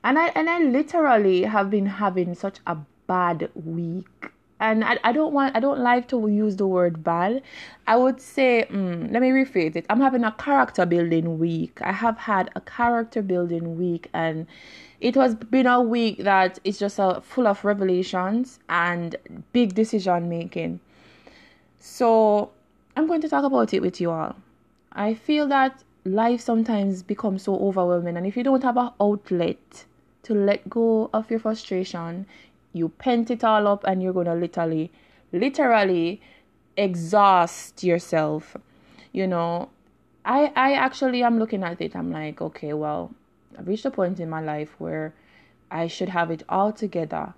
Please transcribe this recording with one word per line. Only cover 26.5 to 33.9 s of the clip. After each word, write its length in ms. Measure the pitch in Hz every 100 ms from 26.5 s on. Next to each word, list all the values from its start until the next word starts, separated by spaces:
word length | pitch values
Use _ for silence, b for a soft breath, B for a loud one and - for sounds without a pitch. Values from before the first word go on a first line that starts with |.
| 226 226 214 196 185
becomes 400 | 180 202 214 190
so 120 | - 190
overwhelming, 580 | 196 190 180 175 175 170
and 80 | 185
if 100 | 247
you 60 |
don't 220 | 247 269
have 140 | 262 240
an 120 | 247 -
outlet 840 | 208 208 - 180 170 - _ - - _ _ _
to 120 | - 208
let 340 | 196 202 -
go 400 | 233 226 220 220 220
of 160 | 220
your 80 | 226
frustration, 880 | 220 220 - 185 190 175 165 175 196 B B B _
you 160 | 170 165
pent 420 | - 269 240 226
it 120 | 233
all 220 | 226 214 208
up, 180 | 202
and 180 | 190